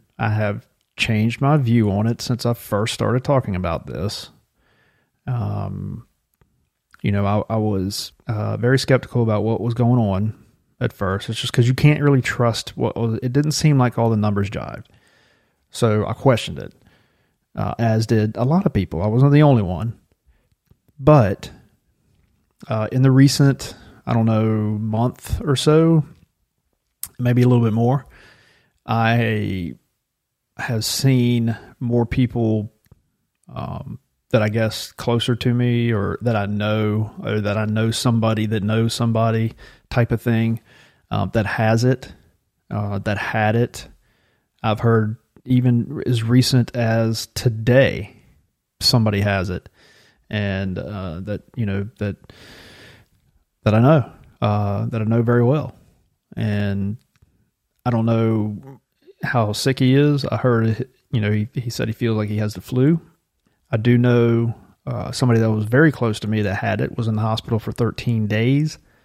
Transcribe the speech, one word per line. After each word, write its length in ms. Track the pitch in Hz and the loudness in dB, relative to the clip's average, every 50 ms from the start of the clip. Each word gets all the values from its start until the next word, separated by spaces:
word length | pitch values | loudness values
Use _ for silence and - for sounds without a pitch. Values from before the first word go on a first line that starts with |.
| _ _ _ _ | _ _ _ _
I 100 | 120 110 | -2 -2
have 380 | 107 107 110 104 101 117 - _ _ _ _ _ _ - | 0 0 -2 -2 -4 -6 -10 _ _ _ _ _ _ -6
changed 440 | - - 113 107 107 117 113 - | -2 -2 0 2 0 0 0 0
my 160 | 139 139 151 156 | 0 2 2 2
view 320 | 135 113 117 120 110 104 | 2 2 2 2 4 2
on 160 | 95 101 104 | 2 0 0
it 160 | 113 120 - | -2 -2 -4
since 240 | - - 127 113 - | -4 -6 -6 -4 -2
I 80 | 117 120 | -4 -4
first 400 | - - - - 101 104 110 - | -4 -6 -4 -2 -2 -2 -2 -4
started 300 | - 110 107 113 127 127 | -4 -2 -2 -2 -2 0
talking 320 | - 143 135 127 - 98 | 0 0 0 0 -2 -4
about 320 | 95 90 87 82 - - - | -4 -2 -4 -4 -6 -6 -10
this. 420 | 62 58 82 107 - - - - _ _ _ _ _ _ _ _ _ _ _ _ _ _ _ _ _ _ _ | -10 -6 -6 -6 -6 -8 -14 -18 _ _ _ _ _ _ _ _ _ _ _ _ _ _ _ _ _ _ _
Um, 800 | - 127 120 107 104 101 101 101 98 98 98 95 98 98 113 117 _ _ _ _ _ _ _ _ _ _ _ _ _ _ _ _ _ _ _ | -6 -6 -4 -4 -4 -6 -6 -6 -8 -8 -8 -10 -10 -10 -12 -14 _ _ _ _ _ _ _ _ _ _ _ _ _ _ _ _ _ _ _
you 100 | - - | -4 -2
know, 140 | 101 101 101 | -2 0 0
I, 280 | 98 101 107 - - 110 | 0 0 -2 -2 -2 -4
I 40 | 113 | -2
was, 540 | 107 107 104 95 92 98 104 - - - _ _ _ - | -2 -2 -2 -2 -2 -4 -6 -8 -10 -12 _ _ _ -8
uh, 300 | 117 104 107 107 107 107 | -6 -4 -4 -4 -4 -2
very 200 | 107 120 131 135 | 0 2 2 2
skeptical 460 | - - 135 123 - - - 123 117 | 2 2 0 0 0 -2 -2 -2 0
about 200 | 110 107 104 104 | 0 0 0 0
what 160 | 110 113 - | -2 -2 -2
was 140 | 95 120 117 | -2 -4 -2
going 260 | - 123 117 123 123 | 0 2 2 4 4
on 420 | 117 101 95 92 104 110 110 - - _ _ _ _ _ _ _ | 2 2 0 0 -2 -4 -6 -8 -16 _ _ _ _ _ _ _
at 100 | 123 117 | -6 -6
first. 380 | - _ 104 92 95 101 - - | -4 _ -4 -2 -2 -4 -4 -6
It's 100 | 113 - | -8 -6
just 140 | - 127 - | -6 -4 2
'cause 140 | - 120 117 | 2 2 2
you 60 | 131 | 2
can't 280 | 131 - 147 151 151 | 4 4 4 4 4
really 200 | 147 143 139 131 | 2 2 2 2
trust 540 | 123 - - - 123 117 110 - - - - | 0 -2 -2 0 0 0 0 -2 -8 -12 -6
what 220 | - 123 113 - - | -4 -4 -4 -2 -2
was, 200 | 117 117 110 110 - | -4 -2 -4 -4 -4
it 80 | 127 | -2
didn't 220 | 120 139 147 151 151 | 0 0 0 0 -2
seem 240 | - - 156 147 135 | 0 2 4 4 4
like 200 | 127 123 - - | 2 2 2 0
all 120 | 117 113 | 0 2
the 80 | 113 107 | 2 2
numbers 320 | 104 107 101 98 101 98 | 0 0 0 0 -2 -2
jived. 360 | 110 80 58 - - - - _ _ _ _ _ _ _ _ _ _ _ _ _ _ _ _ _ | -4 -8 -10 -10 -14 -16 -18 _ _ _ _ _ _ _ _ _ _ _ _ _ _ _ _ _
So 360 | _ - - 113 107 107 104 | _ -2 0 2 2 2 0
I 60 | - | -2
questioned 480 | - - - 139 127 110 - - 87 65 | -6 0 2 2 2 2 0 -6 -10 -10
it, 140 | 50 50 - _ _ _ _ _ _ _ _ _ _ _ _ _ _ _ _ | -12 -14 -18 _ _ _ _ _ _ _ _ _ _ _ _ _ _ _ _
uh, 200 | 107 104 98 - - | -6 -6 -6 -4 -2
as 260 | 113 117 110 110 113 | 0 0 2 0 0
did 300 | 110 117 110 107 110 110 | 2 2 2 2 0 -2
a 80 | - 117 | -2 -2
lot 220 | 131 156 180 196 | 0 0 2 0
of 80 | 175 - | 0 0
people. 280 | 107 92 82 - 80 | 0 -4 -2 -4 -4
I 60 | 90 104 | -2 0
wasn't 240 | 107 123 135 143 | 2 4 4 6
the 120 | 143 147 151 | 6 6 6
only 180 | 147 139 117 | 6 6 4
one. 360 | 101 87 90 82 92 117 110 _ _ _ _ _ _ _ _ _ _ _ _ _ _ _ _ _ _ _ _ _ | 2 0 -4 -4 -6 -6 -8 _ _ _ _ _ _ _ _ _ _ _ _ _ _ _ _ _ _ _ _ _
But, 500 | 135 147 151 147 117 92 98 - - - - - _ _ _ _ _ _ _ _ _ _ _ _ _ _ _ _ _ _ _ _ - - | 4 6 6 6 6 4 0 -4 -8 -16 -18 -20 _ _ _ _ _ _ _ _ _ _ _ _ _ _ _ _ _ _ _ _ -10 -6
uh, 200 | 113 110 107 107 | -4 -4 -4 -2
in 120 | - 127 131 | 0 2 4
the 80 | 135 | 6
recent, 640 | 131 131 135 143 131 - 147 139 135 - - - - - - - - - _ | 8 8 8 6 6 6 4 4 4 2 -4 -16 -16 -18 -20 -20 -20 -16 _
I 80 | - 117 | -2 0
don't 120 | 117 113 | 2 2
know, 520 | 113 110 110 110 110 110 110 107 107 107 107 | 2 2 2 2 2 0 0 0 -2 -2 -4
month 640 | 107 110 107 110 117 123 - - - - - - | -4 -4 -2 0 0 -2 -2 -6 -8 -6 -6 -4
or 140 | - 156 139 | -2 -2 -2
so, 480 | 131 - - 151 156 165 165 165 160 143 - - _ _ _ _ _ _ _ _ _ _ _ _ _ _ _ _ _ - - _ _ | 0 2 4 4 4 6 6 4 4 2 0 -8 _ _ _ _ _ _ _ _ _ _ _ _ _ _ _ _ _ -16 -16 _ _
maybe 220 | 127 123 123 123 | 0 2 4 4
a 60 | 123 123 | 4 4
little 160 | 123 120 117 | 4 4 4
bit 100 | 113 107 | 2 2
more, 320 | 113 117 120 127 139 - - - - - - - _ _ _ _ _ _ _ _ _ _ | 2 2 2 0 0 -4 -8 -20 -20 -20 -20 -20 _ _ _ _ _ _ _ _ _ _
I 880 | - 113 113 113 113 117 117 117 110 110 107 104 101 95 92 87 82 64 _ _ _ _ _ _ _ _ _ _ _ _ _ _ _ _ _ | -4 -2 0 2 2 2 2 2 0 -2 -2 -4 -4 -4 -6 -6 -8 -10 _ _ _ _ _ _ _ _ _ _ _ _ _ _ _ _ _
have 260 | - - 123 110 107 | -6 -4 -4 -4 -4
seen 760 | - - - - 135 131 127 120 120 120 120 117 113 117 - - - - _ | -4 -6 0 2 2 4 4 2 2 2 0 0 -2 -4 -6 -10 -20 -16 _
more 260 | - 120 120 120 120 | -6 -2 0 0 0
people, 680 | 110 - - 127 117 - 120 117 113 110 110 104 110 _ _ _ _ - _ _ _ _ _ _ _ _ _ _ _ 120 | 0 0 0 0 0 0 -2 0 0 0 -2 -2 -6 _ _ _ _ -20 _ _ _ _ _ _ _ _ _ _ _ -12
um, 460 | - - - - - - - 113 - _ _ _ _ _ _ | -10 -10 -8 -10 -10 -12 -12 -14 -16 _ _ _ _ _ _
that 100 | - 120 | 0 0
I 80 | 107 104 | 0 0
guess 420 | 104 117 113 110 110 - - - | 0 0 -2 -2 -2 -6 -12 -14
closer 440 | - - - - 120 120 - - 123 | -14 -8 -4 -2 0 0 0 0 -2
to 180 | 117 - 127 120 | -2 0 -2 0
me 400 | 123 123 123 120 120 117 117 113 | 0 0 0 0 0 0 0 0
or 240 | 104 98 95 90 - | -2 -2 -4 -6 -4
that 140 | 104 120 117 | -2 -2 -2
I 100 | 107 101 | -2 -2
know 640 | 101 104 104 107 107 107 110 107 107 104 107 107 107 - - 101 | -2 -4 -4 -2 -2 0 0 0 0 0 -2 -2 -4 -6 -12 -8
or 160 | 104 107 107 | -6 -4 -4
that 180 | 104 104 101 107 | -2 -2 -2 -2
I 80 | 110 | -2
know 260 | 107 107 110 110 113 | -2 -2 -2 -2 -2
somebody 560 | 113 - - 127 117 117 110 110 110 107 107 107 | -2 -2 0 0 0 2 2 0 0 0 -2 -2
that 160 | 110 110 92 | -2 -4 -2
knows 300 | 104 110 113 113 113 - | -2 0 0 0 -2 -2
somebody 600 | - 123 117 113 113 113 113 113 113 113 113 - - - - - _ _ _ | -2 -2 -2 0 0 0 0 0 0 -2 -4 -6 -10 -20 -20 -20 _ _ _
type 220 | - - 120 - | -2 -2 0 0
of 100 | 120 110 | -2 -4
thing, 380 | - 120 117 113 113 113 117 113 _ _ _ _ - _ _ _ _ _ | -2 0 0 0 2 0 -2 -4 _ _ _ _ -20 _ _ _ _ _
um, 200 | 110 104 101 95 - | -4 -4 -4 -2 -2
that 120 | 113 107 | -2 -2
has 400 | 101 - - 113 110 113 117 117 | -2 -2 0 0 2 2 2 2
it, 260 | 127 131 - - - - _ _ _ _ _ _ _ _ _ _ _ | 2 0 0 -4 -16 -20 _ _ _ _ _ _ _ _ _ _ _
uh, 300 | - 107 104 104 101 95 | -8 -6 -6 -4 -6 -6
that 180 | 98 - 104 98 | -4 -4 -4 -4
had 380 | - - - 113 107 107 110 | -4 -4 -2 0 0 2 2
it. 320 | 117 120 - - - - - - _ _ _ _ _ _ _ _ _ _ _ _ _ | 2 0 -2 -4 -12 -18 -18 -20 _ _ _ _ _ _ _ _ _ _ _ _ _
I've 200 | - 113 107 107 | -4 -4 -2 0
heard 360 | - 120 113 113 110 107 110 - _ _ _ - _ | 2 2 2 2 2 0 -4 -8 _ _ _ -20 _
even 580 | - 127 127 123 127 120 120 117 - 139 - - | 0 2 2 4 4 2 2 0 -2 -6 -8 -2
as 180 | - 131 113 110 | -2 -2 -2 0
recent 520 | 113 120 127 127 - - 131 117 - - | 2 4 4 4 4 4 2 2 0 -2
as 520 | 123 117 113 113 113 113 113 113 110 - - | -4 -2 0 0 0 0 0 -2 -4 -8 -10
today, 880 | _ - - 123 110 110 110 120 123 131 135 101 - - 104 - - - _ _ _ _ _ _ _ _ _ _ _ _ | _ -2 -2 -2 -2 0 0 4 4 6 6 4 2 -4 -10 -12 -16 -20 _ _ _ _ _ _ _ _ _ _ _ _
somebody 400 | - - - 123 110 110 101 98 | 0 2 4 4 4 4 2 2
has 280 | 101 104 101 98 92 104 | 0 2 0 0 -2 -2
it, 200 | 90 82 _ - _ _ _ _ _ _ _ _ _ _ _ _ | -6 -8 _ -14 _ _ _ _ _ _ _ _ _ _ _ _
and, 500 | - 107 104 101 98 95 98 95 92 90 | -6 -4 -2 -2 -2 -4 -4 -4 -6 -6
uh, 420 | - 78 104 101 92 92 78 85 | -8 -8 -10 -8 -8 -8 -10 -10
that, 220 | 98 98 104 98 - _ _ | -8 -8 -8 -10 -10 _ _
you 100 | - 117 | -6 -4
know, 220 | 101 98 98 101 104 - _ | -4 -2 -4 -6 -8 -8 _
that, 180 | 104 101 98 - _ - - - - - - - - - - - - - - - _ _ _ _ _ _ _ _ _ _ _ _ _ | -6 -6 -6 -8 _ -20 -20 -20 -20 -20 -20 -20 -20 -20 -20 -20 -20 -20 -20 -20 _ _ _ _ _ _ _ _ _ _ _ _ _
that 100 | 110 104 | 2 2
I 60 | 110 | 4
know, 320 | 117 131 160 156 120 - - - - - _ _ | 6 6 6 4 2 -2 -8 -20 -20 -20 _ _
uh, 460 | - 107 104 104 104 101 101 104 110 117 | -2 -2 0 0 -2 -2 -4 -4 -4 -4
that 140 | 120 113 | -4 -4
I 40 | 110 | -2
know 160 | 104 117 117 | 0 0 0
very 220 | 120 113 120 120 120 | 2 2 2 2 4
well. 320 | 120 143 156 139 - - - _ _ _ _ _ _ _ _ _ _ - | 4 2 0 -2 -6 -12 -18 _ _ _ _ _ _ _ _ _ _ -8
And 600 | - 113 107 104 104 104 101 101 101 98 98 107 135 _ _ _ _ _ _ _ _ _ _ _ _ _ _ _ _ _ | -4 -4 -2 -2 -2 -2 -2 -2 -4 -4 -4 -6 -8 _ _ _ _ _ _ _ _ _ _ _ _ _ _ _ _ _
I 40 | 131 | -2
don't 140 | 120 113 113 | 0 0 2
know 760 | 117 117 113 113 113 113 110 104 107 104 98 147 135 139 120 _ _ _ _ _ - - _ 185 | 2 2 2 2 2 0 0 -2 -2 -6 -8 -12 -16 -20 -20 _ _ _ _ _ -20 -20 _ -8
how 300 | 139 - 120 113 104 104 | -4 0 0 0 0 -2
sick 260 | - - 135 131 - | -2 -2 -2 0 2
he 160 | 131 127 131 | 2 4 4
is. 300 | 139 147 147 147 143 135 | 4 4 4 2 0 -2
I 120 | - - 113 | -4 -6 -2
heard, 520 | - 127 120 113 113 113 113 - - - _ _ _ _ | 0 0 2 2 2 0 0 -2 -6 -12 _ _ _ _
you 100 | - 120 | -4 -2
know, 100 | 104 101 | 0 0
he, 160 | 104 107 107 110 _ | 0 -2 -2 -4 _
he 160 | - 117 120 | -8 -8 -8
said 180 | 117 - 131 113 | -6 -6 -6 -6
he 60 | 110 | -4
feels 240 | - 120 117 113 107 | -4 -2 -2 -2 -2
like 100 | 107 104 | -2 -2
he 100 | 107 104 | -4 -4
has 180 | 107 107 104 | -4 -4 -6
the 60 | 92 | -8
flu. 380 | - - - 123 131 147 170 165 - - _ _ _ _ _ _ _ _ _ _ _ _ | -12 -6 0 2 2 2 2 0 -2 -10 _ _ _ _ _ _ _ _ _ _ _ _
I 60 | - 117 | -4 -2
do 200 | 107 123 120 120 | 2 4 4 4
know, 560 | 120 123 120 120 117 117 117 117 117 117 117 - - _ _ _ _ | 4 4 4 4 4 4 2 2 0 -2 -4 -6 -12 _ _ _ _
uh, 260 | - 123 107 - - | -10 -8 -8 -8 -8
somebody 280 | 117 - - 127 117 113 | -4 -2 2 2 4 4
that 120 | 113 113 | 4 2
was 140 | 110 107 107 | 2 0 -2
very 260 | 104 117 131 160 160 | 0 2 4 4 4
close 280 | 135 - 127 113 107 - | 4 2 -2 -2 -2 -4
to 80 | - 107 | -4 -4
me 160 | 110 110 104 | -2 -2 -2
that 120 | 98 95 | -2 -2
had 260 | 104 - 110 104 104 | -4 -4 -4 -2 -2
it, 140 | - - - | -4 -4 -4
was 120 | - 117 110 | -4 -4 -2
in 80 | 110 | -2
the 60 | 107 | -2
hospital 360 | 110 110 110 113 - - 117 107 | -2 -2 -2 -4 -4 -2 -4 -4
for 140 | - - | -4 -6
thirteen 560 | 120 - 123 110 - - - - 120 113 107 104 | -4 -2 -2 -2 -2 -4 -4 -2 -2 0 0 0
days. 500 | 110 107 113 123 135 143 151 156 - - _ _ _ _ _ | 0 0 2 2 2 2 2 0 -4 -8 _ _ _ _ _